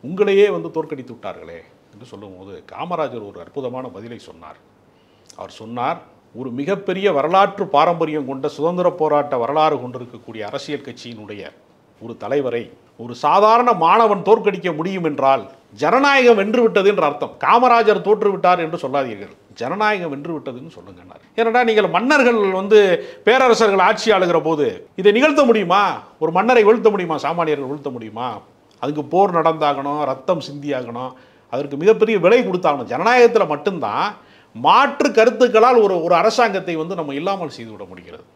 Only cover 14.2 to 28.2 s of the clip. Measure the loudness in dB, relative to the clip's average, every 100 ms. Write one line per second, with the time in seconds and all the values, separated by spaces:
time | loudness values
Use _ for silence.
14.2 | 2 2 2 -2 -4 -4 -6 -4 -4 0
15.2 | 0 0 -2 -20 _ -4 0 2 2 4
16.2 | 4 4 2 2 2 2 2 2 0 -2
17.2 | -8 -4 2 4 4 4 4 2 0 0
18.2 | 0 0 2 2 -2 -6 -4 -4 -4 -8
19.2 | -16 -20 _ -10 -8 -2 -2 -2 -4 -8
20.2 | -8 -10 -10 -12 -16 -20 -20 -20 -20 -20
21.2 | _ -2 0 2 2 2 2 0 2 4
22.2 | 4 4 0 -2 4 6 6 2 -4 -2
23.2 | 2 4 4 4 4 4 2 2 2 2
24.2 | 2 0 0 0 -2 -4 -10 0 2 4
25.2 | 4 4 4 2 2 2 2 -2 -12 _
26.2 | -2 0 2 4 4 4 2 0 -2 -4
27.2 | -4 -2 -2 -2 -6 -8 -10 -10 -12 -10